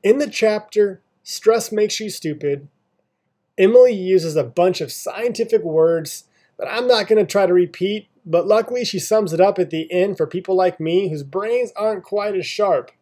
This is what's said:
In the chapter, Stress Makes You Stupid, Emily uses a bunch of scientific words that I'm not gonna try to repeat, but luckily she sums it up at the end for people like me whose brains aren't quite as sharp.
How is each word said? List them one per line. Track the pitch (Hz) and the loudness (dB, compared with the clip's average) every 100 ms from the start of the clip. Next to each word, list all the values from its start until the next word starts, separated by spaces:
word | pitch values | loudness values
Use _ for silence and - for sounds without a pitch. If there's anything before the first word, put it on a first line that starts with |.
In | 196 262 | 2 2
the | 285 | 0
chapter, | - 220 214 214 214 202 185 _ _ | 0 0 0 -4 0 0 -2 _ _
Stress | - - - 226 220 | -16 0 2 2 -2
Makes | 214 208 - | -2 -2 -2
You | 214 | -8
Stupid, | - 156 151 147 143 143 _ _ _ _ _ _ _ _ - | -8 -8 -6 -6 -6 -8 _ _ _ _ _ _ _ _ 2
Emily | 190 240 247 | 4 6 6
uses | 208 185 185 165 151 | 4 2 2 2 -2
a | |
bunch | 120 143 180 180 | -2 0 0 0
of | 147 | -8
scientific | - - 196 240 226 226 220 | -10 -10 -6 -6 -4 0 0
words | 170 156 165 165 156 - _ _ _ - | 0 2 2 2 -4 -14 _ _ _ -12
that | 131 | -6
I'm | 226 247 | -4 2
not | 233 196 | 2 4
gonna | 220 196 | 2 2
try | 202 190 | 2 4
to | |
repeat, | 180 175 - 190 214 - _ | 4 2 -2 -4 -4 -10 _
but | 170 165 175 | -2 -2 2
luckily | 214 226 247 233 | 0 0 -6 -6
she | 196 | -6
sums | - 220 196 | 0 0 0
it | 160 | 2
up | 190 185 | 2 2
at | 165 | -4
the | 160 160 | -4 -4
end | 180 196 185 | -2 -2 -2
for | 156 | -4
people | 180 185 185 | -6 -2 0
like | 185 180 | 0 -2
me | 160 175 196 | -2 0 -2
whose | 151 | -6
brains | 139 185 214 240 233 - | -8 -8 -4 -4 -4 -4
aren't | 214 208 | -4 -4
quite | - 208 208 196 | -6 -6 -4 -6
as | 156 | -8
sharp. | - 208 147 123 _ | -4 0 0 -2 _